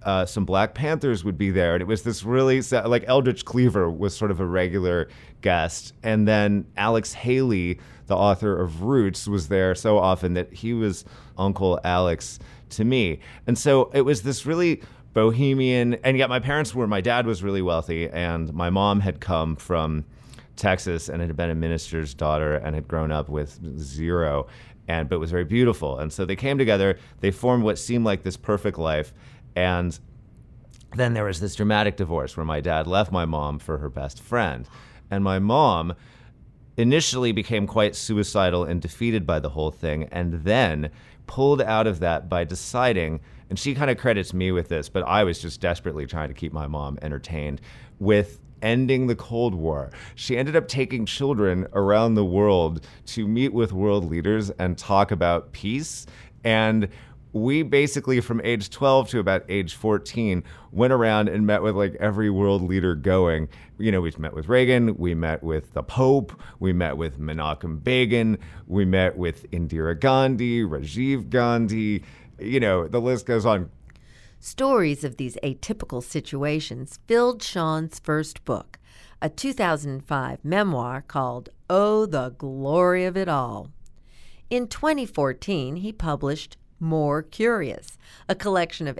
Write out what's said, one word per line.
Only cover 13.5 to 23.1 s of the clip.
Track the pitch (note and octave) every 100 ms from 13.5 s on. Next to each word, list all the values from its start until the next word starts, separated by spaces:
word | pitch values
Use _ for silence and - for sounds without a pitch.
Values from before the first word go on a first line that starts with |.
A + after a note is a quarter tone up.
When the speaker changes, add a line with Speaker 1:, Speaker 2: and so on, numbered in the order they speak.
| B2
Speaker 1:
so | D3 C3+ B2
it | C#3
was | C3 B2
this | B2 B2 C#3+
really | E3 F3 D3 - - -
bohemian, | A2+ A2+ A#2 C#3 C3+ C3 B2 A#2+ A#2+
and | C3 C3
yet | B2+
my | B2+
parents | B2+ D3 C#3+ B2+
were, | G#2+
my | G2+
dad | A#2 A#2+ A#2
was | F#2+
really | G2 G2
wealthy, | F2+ E2 D#2+ E2 E2
and | E2 F2 E2 D#2+
my | D#2 F2
mom | G2 G2+ G2+
had | F#2+ D2
come | - E2 D#2+ D2+
from | - E2+ D#2 D#2 - - - - - -
Texas | G2+ F#2 F#2 E2+ -
and | E2
had | E2 D#2
been | E2+
a | D#2+
minister's | E2 E2 - D#2+ D2
daughter | C2 D#2 D2+ D2+ D2+
and | D2+ D2+
had | C#2
grown | D#2+ D#2